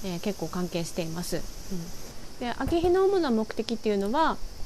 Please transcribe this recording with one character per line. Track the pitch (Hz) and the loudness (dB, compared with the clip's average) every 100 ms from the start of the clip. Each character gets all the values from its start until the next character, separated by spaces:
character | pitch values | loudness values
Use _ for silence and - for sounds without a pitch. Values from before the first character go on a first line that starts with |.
え | 196 175 | -6 -2
ー、 | |
結 | 208 196 | -2 -2
構 | 160 | -2
関 | 180 180 | -2 -2
係 | 175 | -2
し | 165 | -4
て | - | -4
い | 160 | -4
ま | 165 | -4
す。 | 170 165 | -4 -2
う | |
ん。 | - - - 185 170 - - - - - | -4 -6 -6 -6 -4 -6 -6 -8 -8 -6
で、 | 240 - | -6 -2
秋 | 269 339 | 0 2
日 | 349 | 6
の | 370 381 | 6 6
主 | 392 | 4
な | 302 | 4
目 | 220 214 | 2 2
的 | - 220 226 | -2 -2 0
っ | |
て | 220 | 0
い | |
う | 202 | 0
の | 196 | 2
は、 | 285 311 196 - - | 2 2 2 -4 -4